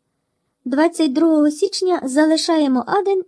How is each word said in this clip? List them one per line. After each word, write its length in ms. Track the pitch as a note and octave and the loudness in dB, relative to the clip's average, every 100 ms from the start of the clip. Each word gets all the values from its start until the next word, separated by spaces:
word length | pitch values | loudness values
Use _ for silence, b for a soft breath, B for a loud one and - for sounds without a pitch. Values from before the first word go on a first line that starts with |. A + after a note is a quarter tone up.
| _ _ _ _ _ _ | _ _ _ _ _ _
Двадцять 480 | B3 C4+ E4 E4 D#4+ | -6 0 0 0 -2
другого 380 | C4 E4 D#4 D4 | 2 2 4 2
січня 500 | D4 G4 - F#4 F4 | 0 -4 -2 -2 -2
залишаємо 800 | C#4 C4 D#4 D#4+ E4 D#4+ C#4+ B3+ - | -2 0 2 2 0 0 2 0 0
Аден 360 | G4+ F#4+ F#4+ | -2 0 -2